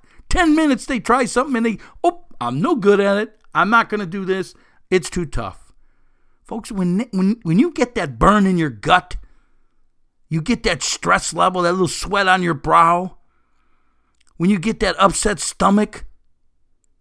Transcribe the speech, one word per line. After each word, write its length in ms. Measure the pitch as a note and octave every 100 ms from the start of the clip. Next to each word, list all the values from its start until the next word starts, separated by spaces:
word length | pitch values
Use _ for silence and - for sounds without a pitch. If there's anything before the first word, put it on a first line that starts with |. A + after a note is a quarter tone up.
| _ - -
Ten 260 | F4+ E4+ D4+
minutes, 300 | D#4 B3+ -
they 140 | B3+
try 260 | - B3 B3
something 300 | A#3+ D4 A#3+
and 100 | A3+
they, 140 | G3+ - -
"Oh, 220 | - F4 - -
I'm 220 | A#2+ C3
no 140 | C4+ C#4+
good 240 | G3 G3+
at 180 | G3+ G3+
it. 240 | A3+ _ - D#3
I'm 160 | F#3
not 180 | A#3 A3
gonna 160 | G#3 F#3+
do 180 | G3
this. 300 | F#3 F#3+ F3+ - _ _ -
It's 180 | F#3 -
too 160 | F#3 E3
tough." 480 | - G2 - - - _ _ _ _ _ _
Folks, 280 | - A3+ -
when, 360 | G3+ F3 F3+ B3
when, 280 | F#3+ F#3+ A3+
when 160 | E3 F3
you 140 | E4+
get 240 | - A#3+ -
that 240 | E3+ A2+
burn 260 | E3+ G#3 F#3+
in 140 | F3+
your 100 | D3+
gut, 460 | G#2+ D3+ F3+ - - - - _ _ _ _ _ _ _ _ -
you 120 | D#3+
get 200 | D#3 A#3
that 220 | - E3+
stress 500 | - - E3+ F#3 -
level, 300 | E3 F3+ F#3
that 80 | F3
little 160 | F#3 F3+
sweat 400 | - - G3+ F#3+
on 160 | F#3
your 100 | F3
brow, 640 | C#3+ D3+ E3 E3 F3 F#3 - _ _ _ _ _ _ _ _ _ _ _ -
when 120 | E3+
you 100 | G3+
get 200 | F#3 -
that 160 | G3 E3+
upset 400 | G3 - G#3 F#3+
stomach, 680 | - - G3 G3+ G#3 - - - _ _ _ _ _ _ _ _